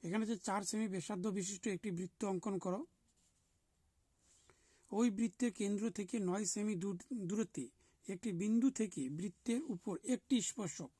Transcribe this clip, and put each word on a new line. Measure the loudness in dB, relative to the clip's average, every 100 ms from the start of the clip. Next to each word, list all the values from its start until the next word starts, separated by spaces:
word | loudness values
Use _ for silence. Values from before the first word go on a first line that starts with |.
| 0
এখানে | 0 0
যে | -2 0
চার | 0 0
সেমি | 0 0
ব্যাসার্ধ | -2 -2 -2 0 0
বিশিষ্ট | -2 -4 -2 -2
একটি | -2 -4
বৃত্ত | -4 _ 0
অঙ্কন | 0 0 -2 0
করো। | -2 -4 _ _ _ _ _ _ _ _ _ _ _ _ _ _ -20 _ -20 _ _ _ 2
ওই | 2 4
বৃত্তের | 0 2 -2 0
কেন্দ্র | 0 2 0 -2
থেকে | -4 0 0
নয় | 0 0
সেমি | 0 0 0
দূর-, | -2 -4 -6 -4 -2
দূরত্বে | 0 0 -2 -10 _ _ _ -10
একটি | -6 -2 0
বিন্দু | 4 6 4 4
থেকে | -2 0 -4 -2
বৃত্তের | -6 -6 0 0 0 -4
উপর | -2 -4 0 0
একটি | _ 2 2
স্পর্শক | -2 -4 -4 -10 _